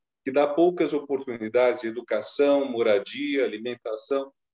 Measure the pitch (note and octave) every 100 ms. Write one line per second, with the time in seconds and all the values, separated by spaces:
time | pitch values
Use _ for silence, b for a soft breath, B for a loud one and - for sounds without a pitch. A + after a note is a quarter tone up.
0 | _ _ C#3 C3+ D3 D3 F3 F3 D3+ D3
1 | C#3+ C#3 C3 A#2 A2 A#2+ B2 A2+ A2+ A2+
2 | - G#2+ - - C#3+ C#3+ C3 A#2 A2 G#2
3 | - B2+ C#3+ C#3 A2+ G#2+ A#2+ A#2+ A#2 A2
4 | - C#3 C#3 - _